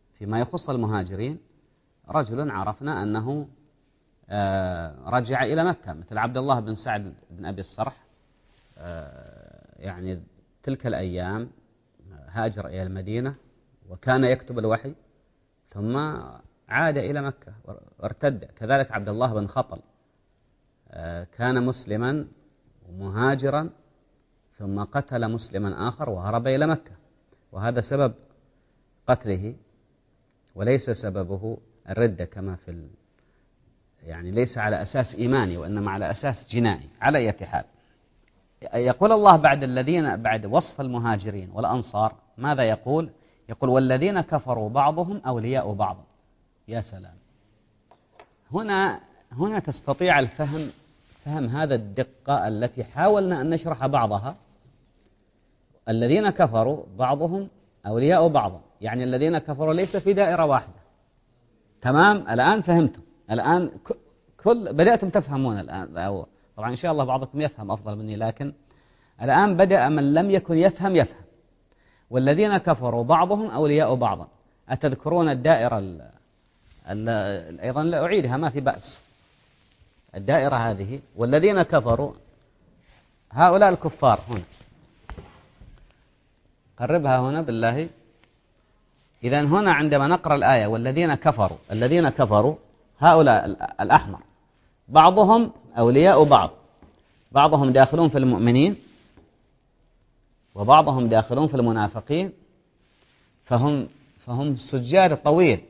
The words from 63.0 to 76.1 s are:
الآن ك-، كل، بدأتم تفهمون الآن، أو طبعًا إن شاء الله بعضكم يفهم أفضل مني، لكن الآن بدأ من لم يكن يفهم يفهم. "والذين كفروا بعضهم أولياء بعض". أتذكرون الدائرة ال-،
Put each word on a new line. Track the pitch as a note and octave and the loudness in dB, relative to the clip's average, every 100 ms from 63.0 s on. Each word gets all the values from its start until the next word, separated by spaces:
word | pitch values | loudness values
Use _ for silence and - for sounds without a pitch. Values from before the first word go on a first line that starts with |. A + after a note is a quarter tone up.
| - _ - | -14 _ -6
الآن | A2+ C3 F3 E3+ | -4 0 0 0
ك-، | - - - _ _ _ _ | -8 -10 -10 _ _ _ _
كل، | G#3 A#3+ G3+ | 2 2 0
بدأتم | C#3+ F3+ A#3 F#3+ | 2 4 4 2
تفهمون | G3+ C#3 C3+ C3 G#2 | -2 -2 -2 -2 -4
الآن، | D2 F2 E2+ E2 | -8 -10 -10 -8
أو | F#2+ G2 - _ _ - | -6 -6 -10 _ _ -12
طبعًا | A2+ | -8
إن | B2 | -6
شاء | F3 | -4
الله | D#3 | -2
بعضكم | C3 C3 C3 C#3+ | -2 -2 -4 -6
يفهم | D3+ - G#2 | -6 -6 -8
أفضل | G#2 G#2 G#2 | -8 -6 -10
مني، | G#2+ G#2 | -8 -6
لكن | A2+ A2 C#3 C#3+ _ _ _ _ _ _ | -6 -6 -10 -12 _ _ _ _ _ _
الآن | A#2+ C#3 G#3 F3 | 2 4 4 4
بدأ | F#3+ F#3+ C3 | 4 4 4
من | D3+ C#3+ | 2 2
لم | D3+ G3 | 2 2
يكن | F#3+ - E3 | 0 0 2
يفهم | F#3 - F#3+ F3 | 2 2 0 2
يفهم. | - - - _ _ _ _ _ _ _ _ | 0 -4 -20 _ _ _ _ _ _ _ _
"والذين | B2+ C3+ D3+ G#3+ G3 | 0 2 2 2 0
كفروا | - B2+ B2 A#2+ | 0 -2 -2 -2
بعضهم | A#2+ D#3+ F3+ G#3 G#3+ | 2 2 4 0 -2
أولياء | A#2+ D3+ D3 A#2 | -2 2 2 2
بعض". | C3 A#2 F2 D#2+ _ _ _ - | 0 0 -2 -8 _ _ _ -10
أتذكرون | C3 D3+ C3 D3+ F3 E3 | -4 -4 -4 -2 0 0
الدائرة | B2+ D#3 C#3+ A#2+ A2+ | 0 2 2 2 -2
ال-، | F#2+ E2 A1+ | -6 -12 -18